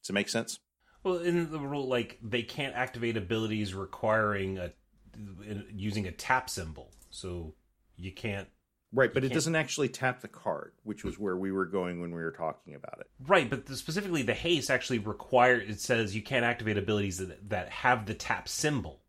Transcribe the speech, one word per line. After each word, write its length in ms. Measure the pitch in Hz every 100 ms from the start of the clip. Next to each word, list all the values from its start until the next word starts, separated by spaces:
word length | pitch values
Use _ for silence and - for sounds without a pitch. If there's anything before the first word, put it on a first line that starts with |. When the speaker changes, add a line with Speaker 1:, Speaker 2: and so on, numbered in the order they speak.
Speaker 1:
Does 80 | -
it 40 |
make 160 | 101 101
sense? 300 | 117 113 - _ _ _ _
Speaker 2:
Well, 140 | 190 180
in 340 | 175 170 165
the 80 | 156
rule, 280 | 139 143 131
like, 300 | 123 117 -
they 220 | 113 117
can't 320 | 110 - 139 -
activate 420 | 123 120 117 113
abilities 560 | 92 113 110 107 104
requiring 840 | 95 95 - 110 110 107 101 95 95
a, 140 | 87 - _ _ - -
in, 500 | 104 90 104 104 101
using 340 | 101 104 104 95
a 40 |
tap 360 | 85 - 131 -
symbol. 420 | - 82 76 - - -
So 460 | - 92 87 82 - _ _ _ -
you 140 | 92
can't 340 | - 113 101 95 _ _ _ _ 120
Speaker 1:
Right, 160 | 127
but 100 | 139
Speaker 2:
you 40 | 131
Speaker 1:
it 20 |
Speaker 2:
can't 40 | 143
Speaker 1:
doesn't 200 | 156 160
actually 340 | 147 - 135
tap 320 | - 131 123
the 60 | -
card, 460 | - - 76 - _
which 200 | 110 104
was 140 | 98 85
where 160 | 104 90
we 160 | 95
were 140 | 95 92
going 340 | 95 90 87
when 120 | 87
we 80 | 85
were 100 | 82
talking 440 | 80 80 - - 71
about 240 | - -
it. 80 | - _ 135
Speaker 2:
Right, 220 | 185 123
but 160 | 127 -
the, 100 | 131
specifically 460 | - 165 202 170
the 120 | 117 113
haste 340 | 170 170 120
actually 280 | 127 - 120
require, 560 | 104 101 - 127 123 123
it 240 | 101 107
says 340 | - 117 110 104
you 60 |
can't 240 | - 131 120
activate 320 | 120 110 104
abilities 400 | 95 104 101 90
that, 320 | 95 82 104
that 200 | 104 90
have 360 | - 127 123 104
the 80 |
tap 340 | 110 - 98 -
symbol. 540 | - 151 143 80 -